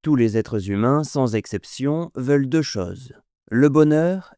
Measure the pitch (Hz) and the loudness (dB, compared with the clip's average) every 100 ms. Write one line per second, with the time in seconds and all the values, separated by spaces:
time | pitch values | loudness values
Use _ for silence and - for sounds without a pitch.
0 | 156 139 117 110 107 110 95 101 120 147 | 2 2 2 0 -2 -6 -4 0 2 0
1 | 147 147 127 107 - 101 - - 139 156 | -2 -2 0 -2 -4 -10 -10 -6 -4 -4
2 | 170 - 127 143 135 160 147 107 87 95 | -6 -6 0 0 2 -2 -2 -6 -8 -10
3 | 127 - _ _ _ 113 143 143 151 151 | -18 -20 _ _ _ 2 4 6 4 4
4 | 170 190 - | 0 -4 -10